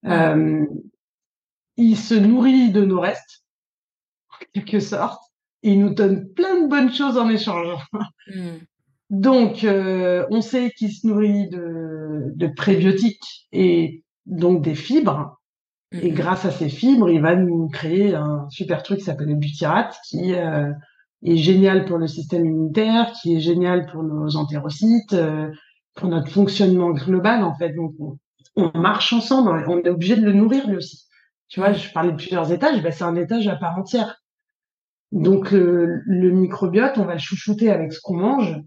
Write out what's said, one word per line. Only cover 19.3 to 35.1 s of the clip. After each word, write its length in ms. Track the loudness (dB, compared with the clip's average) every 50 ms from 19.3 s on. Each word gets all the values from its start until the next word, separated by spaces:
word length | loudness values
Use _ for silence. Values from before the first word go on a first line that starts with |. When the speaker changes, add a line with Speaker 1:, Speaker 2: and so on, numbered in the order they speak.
| -2
Speaker 2:
butyrate, 600 | -2 -2 -4 -4 -4 -4 0 0 0 0 -2 -8 -18 -18 -10
qui, 240 | -8 -4 -4 -2 -2
euh, 380 | -2 -2 -2 -2 -2 -4 -4 -6 -10 -14 _ _ _ _ _ _ _ -2
est 140 | 0 2
génial 480 | 2 4 4 6 6 6 6 4 2 0
pour 120 | 0 -2 -2
le 80 | -2
système 380 | -4 -6 -10 -8 -4 -2 0 0
immunitaire, 680 | 0 0 -2 -2 -2 0 0 2 2 2 2 2 0 -4 -8
qui 140 | -2 -2 0
est 40 | 0
génial 460 | 2 0 0 2 2 2 0 0 -2 -4
pour 100 | -8 -8 -6
nos 320 | -6 -4 -4 -4 -4 -2
entérocytes, 800 | -4 -4 -4 -6 -6 -8 -8 -6 -2 2 2 2 2 2 0 0
euh, 380 | 0 0 0 -2 -4 -6 -8 -10 -14 _ _ _ _ _ _ _
pour 140 | -6 -4 -2
notre 200 | -2 -2 -4 -2
fonctionnement 580 | 2 2 2 2 2 2 2 4 4 2 2 0
global, 520 | -2 -2 -2 0 0 0 2 2 2 2 0
en 100 | -2 -2
fait. 180 | -4 -6 -6 -4
Donc, 200 | -6 -8 -8 -8 -10
on, 180 | -12 -12 -14 -16 _ _ _ _ _ _ _
on 220 | -2 -2 0 0 0
marche 340 | 0 0 0 0 -2 0 0
ensemble, 500 | -2 0 2 2 2 4 2 2 0 -2
on 120 | -2 -2 0 0
est 60 | 0
obligé 260 | -2 0 0 0 2
de 100 | 2 2
le 80 | 4 4
nourrir 340 | 4 4 4 2 0 0
lui 100 | -2 -4
aussi. 280 | -4 -6 -12 -16 -20 _ _ _ _ _ _ _ _ _
Tu 120 | _ -8 0
vois, 100 | 0 0
Speaker 1:
Mhm. 60 | 0
Speaker 2:
je 180 | 0 -4 -8 -4
parlais 180 | -2 -2 -2
de 60 | -2
plusieurs 340 | -4 -6 -4 -4 -2 -2 -2
étages, 300 | -2 0 2 0 0 2
ben, 100 | -2 -2
c'est 120 | -4 -4 -4
un 120 | -4 -2
étage 320 | -4 -4 -2 -2 -2 -2
à 80 | -2 -2
part 220 | -4 -6 -6 -6
entière. 380 | -6 -8 -4 -2 -2 -2 -4 -8 _ _ _ _ _ _ _ _ _ _ _ _ _ _ _ _ _ _ _